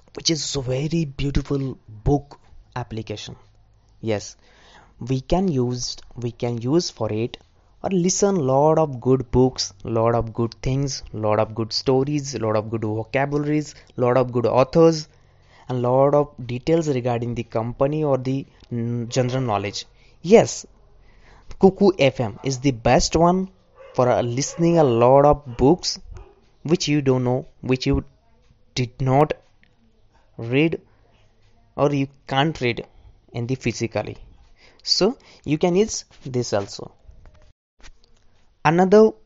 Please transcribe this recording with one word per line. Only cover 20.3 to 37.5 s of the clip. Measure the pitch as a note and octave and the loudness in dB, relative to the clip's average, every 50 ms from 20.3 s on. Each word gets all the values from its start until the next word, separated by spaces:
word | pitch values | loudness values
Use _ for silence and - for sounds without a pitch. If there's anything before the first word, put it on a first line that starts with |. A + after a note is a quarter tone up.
| A3 G#3 C#3+ - - - - - _ _ _ _ _ - _ - - _ - - - - - - - - | 8 8 8 6 0 -10 -14 -18 _ _ _ _ _ -20 _ -20 -20 _ -20 -20 -20 -20 -20 -18 0 4
Kuku | - F#3+ F#3+ - G3 G3 - | 4 4 4 4 2 2 4
F | - C#3 C3 - - | 4 2 0 0 0
M | A#2+ G#2 A2 - - | -4 -6 -8 -8 -8
is | C#3 C3+ B2 | -8 -6 -4
the | C3+ C#3 | -2 -2
best | B2 A2 - - C3+ F3 - - - | -2 0 2 2 4 2 2 2 2
one | D#3+ E3+ F3 F#3 F#3 F#3+ F#3+ - _ _ _ _ - - - - | 2 4 4 2 2 -2 -6 -10 _ _ _ _ -20 -20 -8 -2
for, | - B2+ B2 | 0 2 2
uh, | A2+ F#2 | 2 2
listening | A#2 A#2+ A#2 C3 C#3+ - - - E3+ E3+ E3+ | 0 -2 -2 -4 -4 -4 -2 0 0 2 4
a | E3 D3+ | 4 4
lot | C3 A#2 A2+ A#2+ B2 C3+ C#3 C#3+ | 4 4 4 6 6 6 6 6
of | D3 D3 C#3 - B2+ A#2 | 6 4 2 -2 -10 -2
books | - B2 C#3 F3+ - - - - - - - - - - - _ _ _ _ _ _ - | 2 4 4 4 4 0 -6 -10 -10 -12 -18 -18 -18 -20 -20 _ _ _ _ _ _ -4
which | C#3 E3+ - - D3 | -2 -2 0 0 0
you | D3 D3+ | -2 0
don't | C#3 C3 B2+ B2+ B2+ | 2 0 0 0 0
know, | B2 B2+ C3+ - - - _ | -2 -2 -4 -6 -10 -18 _
which | - B2+ C3 B2+ - | -6 -4 -4 -2 0
you | C3+ C#3 C#3 - - _ _ _ _ _ _ _ _ _ _ _ _ - | -2 -2 -2 -4 -6 _ _ _ _ _ _ _ _ _ _ _ _ -8
did | C3 B2 A2+ - - | -6 -6 -6 -6 -4
not | C3 C3 C3 C#3 D#3 D3 - - _ _ _ _ _ _ _ _ _ _ _ _ _ _ _ _ _ _ _ | 0 2 2 4 2 2 0 -6 _ _ _ _ _ _ _ _ _ _ _ _ _ _ _ _ _ _ _
read | - A#2 A#2 B2+ C#3 D#3+ E3 - - - _ _ _ _ _ _ _ _ _ _ _ _ _ _ _ _ _ - | -12 -6 -2 0 2 2 2 0 -4 -10 _ _ _ _ _ _ _ _ _ _ _ _ _ _ _ _ _ -4
or | C#3+ C#3 D3 D3 | 0 0 0 0
you | C#3 C#3 C#3 - _ _ | 0 -4 -4 -8 _ _
can't | - C3+ C3+ C#3+ E3 D#3 - | -4 -2 0 0 0 -2 -2
read | C3 A#2+ A2 - - - _ - - - - _ _ _ | -2 -4 -4 -4 -8 -16 _ -20 -20 -20 -20 _ _ _
in | - A#2+ A#2+ | -10 -8 -6
the | A#2 C3 | -6 -6
physically. | - - B2 A2 - A#2 A2 - G#2 G#2+ A2 G#2+ - - - - - - _ _ _ _ - _ _ - | -4 -4 -6 -4 -4 -6 -6 -4 -6 -6 -8 -10 -16 -20 -20 -20 -20 -20 _ _ _ _ -20 _ _ -6
So | - - - F3 A3 C#4 - - - - - - | -4 0 2 2 0 0 -2 -10 -20 -20 -12 -6
you | C#3+ D3 | -4 -2
can | D#3 F#3+ F3 E3+ | 0 0 2 2
use | F#3+ A3 G#3+ - - - _ _ - - | 2 2 0 -2 -10 -12 _ _ -18 -12
this | C#3+ B2+ B2 A#2+ - | -6 -4 -4 -4 -2
also. | A2+ G2+ G2+ - - - - - - _ _ - - - - - - - - - | -2 -4 -4 -6 -10 -14 -16 -16 -18 _ _ -20 -20 -20 -20 -20 -20 -20 -20 -20